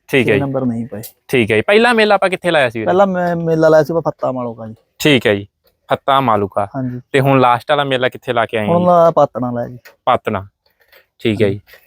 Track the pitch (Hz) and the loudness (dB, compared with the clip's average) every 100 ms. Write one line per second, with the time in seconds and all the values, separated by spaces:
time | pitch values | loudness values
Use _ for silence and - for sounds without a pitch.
0 | - 143 120 107 139 131 127 117 113 104 | -4 0 2 0 0 -4 -4 -4 -8 -12
1 | 110 _ - 131 107 107 - 208 240 233 | -16 _ -4 -2 0 0 2 2 2 2
2 | 214 196 190 180 175 160 127 113 - 180 | 2 2 0 -4 -2 0 0 -2 -2 2
3 | 196 180 175 170 165 160 160 156 151 165 | 2 0 -2 -2 -2 2 4 4 2 -2
4 | 156 - 131 127 120 113 113 113 _ - | -4 -6 -6 -6 -8 -10 -16 -18 _ -4
5 | 156 135 113 101 98 _ _ _ - 135 | 0 2 2 -2 -4 _ _ _ -6 -6
6 | - 135 131 107 101 - 101 139 127 123 | 0 0 2 0 0 -4 -6 -6 -8 -10
7 | - 135 139 135 123 120 - 147 139 131 | -4 0 2 4 4 2 0 -2 -2 -2
8 | 127 117 - 117 110 113 107 170 180 175 | -2 -4 -6 -2 -2 -2 0 0 2 4
9 | 170 160 143 - 127 120 123 123 - _ | 4 2 0 -2 -6 -6 -8 -12 -20 _
10 | - 120 - 104 101 _ _ _ _ - | -2 -2 -2 -8 -8 _ _ _ _ -20
11 | _ _ 120 104 104 101 - - | _ _ -4 0 0 -2 -10 -20